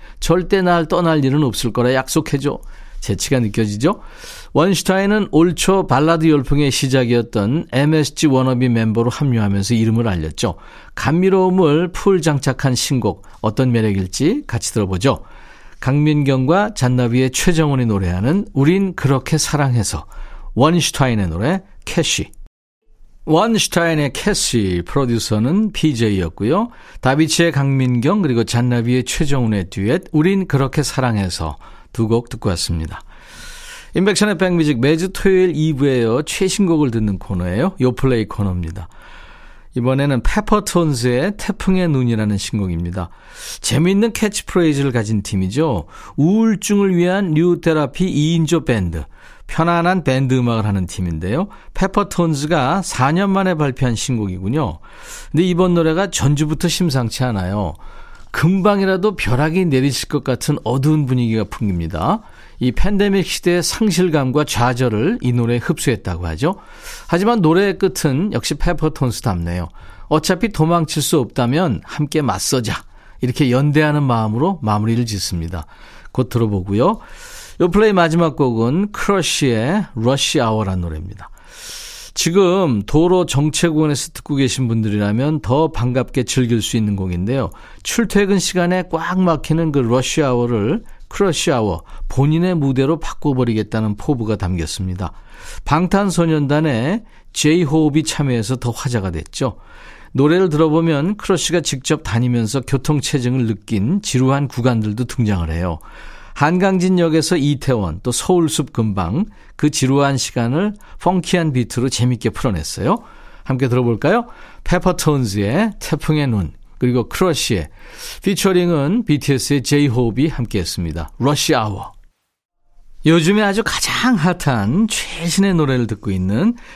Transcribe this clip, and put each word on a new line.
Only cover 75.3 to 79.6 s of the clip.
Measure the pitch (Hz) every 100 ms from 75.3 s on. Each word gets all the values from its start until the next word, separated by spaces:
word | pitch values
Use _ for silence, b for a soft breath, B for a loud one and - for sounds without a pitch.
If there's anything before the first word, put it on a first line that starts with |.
| 87 82 87 - B B B B
곧 | - 123
들어보고요. | 120 113 101 95 101 156 220 B B B B B B
요 | 175
플레이 | 190 220
마지막 | 190 170 165 165 143
곡은 | 135 113 113 160 208
크러쉬의 | - - 196 160 - 143 113